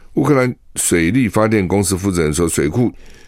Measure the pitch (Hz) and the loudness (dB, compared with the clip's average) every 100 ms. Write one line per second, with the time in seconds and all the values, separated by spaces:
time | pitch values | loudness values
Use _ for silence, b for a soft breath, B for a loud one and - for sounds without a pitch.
0 | b - 139 139 127 117 - - - 87 | b -2 2 2 2 -4 -12 -8 -2 2
1 | 85 120 117 107 110 110 90 98 92 92 | 2 2 0 2 2 2 2 0 0 -2
2 | 98 87 78 78 85 - 76 85 120 - | -2 0 0 0 0 0 -2 0 -2 -2
3 | b b | b b